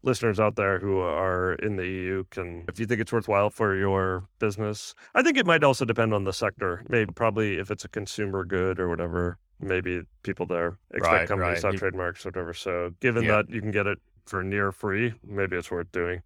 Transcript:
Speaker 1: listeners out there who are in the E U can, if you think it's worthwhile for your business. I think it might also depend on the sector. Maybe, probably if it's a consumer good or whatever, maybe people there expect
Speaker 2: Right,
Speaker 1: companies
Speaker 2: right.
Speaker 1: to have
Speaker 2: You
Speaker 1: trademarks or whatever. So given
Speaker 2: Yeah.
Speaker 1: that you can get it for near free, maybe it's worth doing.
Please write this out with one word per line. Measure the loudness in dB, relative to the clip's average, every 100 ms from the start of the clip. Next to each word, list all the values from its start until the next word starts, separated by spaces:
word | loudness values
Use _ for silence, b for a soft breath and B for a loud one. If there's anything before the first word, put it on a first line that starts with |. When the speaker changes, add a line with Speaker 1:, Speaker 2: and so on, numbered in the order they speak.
Speaker 1:
listeners | 0 2 2 4
out | 2 4
there | 2 2
who | 2 0
are | 2 0 0 0 0
in | -2 -2 -2
the |
E | -4 -4 -4
U | -4 -6
can, | -8 -8 -8 -12
if | -6
you | -2
think | -2
it's | 0
worthwhile | -2 2 2 2
for | 2 0 2
your | 2 2 0 -2 -8 _
business. | -4 -2 -6 -6 -12 -16 B
I | 2
think | 4 4
it | 4
might | 6
also | 6 4 0
depend | 2 4 2
on |
the | 0
sector. | 0 -2 0 -4 -4 0
Maybe, | 0 0
probably | 0 0 2 0 0
if | -4
it's | -6 -6
a |
consumer | -8 -6 -4 -4 -2
good | -2 0 0 0
or | 0
whatever, | -2 -2 0 -2 -4 _ _
maybe | -2 -2 0 -6 -8 _
people | -8 -4 -2
there | 0 -2 -4 _
expect | 0 4
Speaker 2:
Right, | 4 4
Speaker 1:
companies | 0 2
Speaker 2:
right. | 2
Speaker 1:
to | 0
have | 0
Speaker 2:
You |
Speaker 1:
trademarks | -2 -2 -6 -6 -8
or |
whatever. | -6 -6 -6
So | -4 -4 -4 -2
given | 0 2
Speaker 2:
Yeah. | 4 2
Speaker 1:
that | 2
you | -4
can | -2
get | 0 0
it | -2 _ _ -8
for | -6
near | -2 0 0
free, | 0 -2 0 -2 -4
maybe | -8 -2 -2 -2
it's | -4
worth | -6 -4
doing. | -4 -4 -4